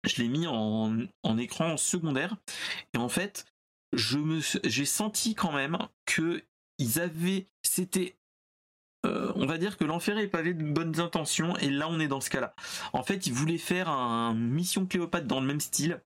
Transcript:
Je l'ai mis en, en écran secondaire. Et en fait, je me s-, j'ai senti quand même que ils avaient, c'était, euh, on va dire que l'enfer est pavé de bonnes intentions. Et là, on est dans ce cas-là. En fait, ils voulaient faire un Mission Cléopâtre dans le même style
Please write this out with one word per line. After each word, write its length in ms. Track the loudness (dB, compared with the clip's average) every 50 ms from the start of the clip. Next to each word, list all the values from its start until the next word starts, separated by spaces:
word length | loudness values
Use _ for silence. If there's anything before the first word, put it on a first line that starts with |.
| -2
Je 160 | -2 0 0
l'ai 60 | 0
mis 200 | 0 0 0 0
en, 500 | 0 0 0 0 0 2 2 2 2 0 0 -2 -4 _ _ 0
en 140 | 0 0
écran 400 | 0 0 -4 -2 -2 0 0 0
secondaire. 580 | 0 0 -2 0 0 0 0 0 0 0 0 -4 -8 _ -12 -10 -8 -6 -6 -6 -8 -10 _ -2
Et 40 |
en 120 | 0 0 0
fait, 360 | 0 0 -2 -2 -6 -12 -16 -16 _ _ _ _ _ _ _ _ -2
je 240 | 0 0 2 2
me 220 | 2 2 2 0 0
s-, 200 | 0 0 -2 0 0
j'ai 200 | 0 0 0 0
senti 500 | 0 0 0 0 0 0 0 0 0 0
quand 160 | 0 0 0 2
même 240 | 0 0 0 0 -2 -4 -6 _ _ _
que 380 | -2 0 2 2 0 0 -2 -6 _ _ _ _ _ _
ils 220 | -2 0 0 2 0
avaient, 480 | 0 -2 0 0 2 2 2 0 -2 _ _ _
c'était, 560 | -2 0 0 0 0 0 0 -2 -2 -2 -6 _ _ _ _ _ _ _ _ _ _ _ _ _ _ _ _ _ -2
euh, 260 | 0 0 0 0 0 0
on 100 | 0 2
va 120 | 0 2
dire 200 | 0 0 -2 0
que 60 | 0 0
l'enfer 320 | 0 0 0 0 0 2
est 100 | 2 0
pavé 260 | 0 0 0 0 0 0
de 100 | 0 0
bonnes 360 | 0 2 2 2 2 0 0
intentions. 560 | 0 0 0 -2 0 0 0 2 2 2 2
Et 120 | 2 2 2
là, 180 | 2 2 0 0
on 100 | 2 2
est 80 | 2 2
dans 100 | 0 -2
ce 80 | 0 -2
cas-là. 240 | 0 0 -2 -2 -6 -12 -12 -10 -8 -8 -6 -2
En 120 | -2 -2 0
fait, 240 | 0 -2 0 0
ils 60 | -2 0
voulaient 240 | 2 2 2 2
faire 300 | 0 0 0 0 0 2 0
un 440 | 0 2 2 2 2 2 2 2 2
Mission 520 | 2 2 2 2 2 0 2 2 0 0
Cléopâtre 420 | 2 0 0 0 0 -2 -2 0
dans 120 | 0 0 0
le 80 | 0
même 140 | 0 0 -2
style 400 | -2 -2 -2 0 0 0 0 -2 _